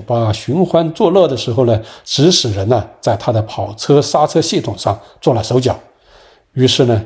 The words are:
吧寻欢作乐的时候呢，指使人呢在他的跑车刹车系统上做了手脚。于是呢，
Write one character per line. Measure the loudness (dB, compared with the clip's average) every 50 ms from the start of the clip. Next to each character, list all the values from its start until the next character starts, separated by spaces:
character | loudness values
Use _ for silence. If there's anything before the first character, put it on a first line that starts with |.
| -4
吧 | -4 -2 0 0 0
寻 | -2 -4 -4 -4 -2 0 0
欢 | 2 2 0 0 0 -2
作 | 0 0 2
乐 | 4 4 2
的 | 2 0
时 | -4 -4 -4
候 | 0 0 2
呢， | 2 2 0 -2 -8 -20 -18 -12
指 | -6 0 2 4 4
使 | 4 2 0 -2
人 | -4 -2 0 0
呢 | 0 0 -2 -4 -10 _
在 | -4 -2 -2
他 | -2 -2 -2
的 | -2 -2
跑 | -2 -4 -6 -10 -8 -8 -10
车 | -6 0 2 2 2
刹 | 2 2 0 0 0
车 | 0 0 0
系 | 0 0 -2 -4
统 | -4 -4 -6
上 | -4 -4 -4 -4 -4 -8 -20 -12 _
做 | 0 0 0
了 | 0 0
手 | 0 0 0
脚。 | 0 0 -2 -4 -8 -20 _ _ _ _ _ -20 -20 _ _ _ _ _ -2
于 | 0 2
是 | 2 4 2 2
呢， | 2 2 0 -2